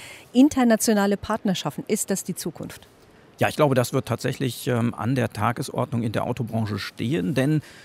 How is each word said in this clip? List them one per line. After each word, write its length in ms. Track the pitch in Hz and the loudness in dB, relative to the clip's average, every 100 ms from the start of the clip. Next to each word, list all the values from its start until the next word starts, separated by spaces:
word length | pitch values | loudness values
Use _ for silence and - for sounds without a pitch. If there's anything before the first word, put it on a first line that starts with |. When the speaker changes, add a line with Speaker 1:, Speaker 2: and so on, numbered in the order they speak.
| - - - | -18 -20 0
Speaker 1:
Internationale 840 | 240 294 269 240 220 - 208 196 202 | 6 6 6 4 4 4 2 2 0
Partnerschaften, 640 | - 220 208 175 151 - - | -2 -2 -2 -2 -4 -6 -2
ist 200 | 214 - | -2 -2
das 160 | 196 | -4
die 100 | - | -4
Zukunft? 540 | 170 175 - - - - - - - - - | -8 -8 -8 -12 -14 -20 -20 -20 -20 -12 -2
Speaker 2:
Ja, 120 | 107 | 0
ich 60 | - | 4
glaube, 180 | 147 | 4
das 180 | 127 120 | 4 2
wird 160 | 135 - | 0 -2
tatsächlich, 580 | 120 131 131 131 - 131 | -4 -4 -2 -4 -4 -2
ähm, 280 | 120 117 | 0 0
an 200 | - 110 | -2 -2
der 160 | 135 117 | 0 -2
Tagesordnung 720 | - 113 120 139 - 120 120 | 0 -2 -2 -4 -4 -4 -2
in 100 | 117 | -2
der 120 | 107 | -2
Autobranche 540 | - 120 110 113 104 104 | -4 -4 -4 -2 -2 -4
stehen, 560 | - - 113 175 175 | -8 -6 -4 -2 -2
denn 260 | 135 135 156 - - | 0 2 0 -2 -18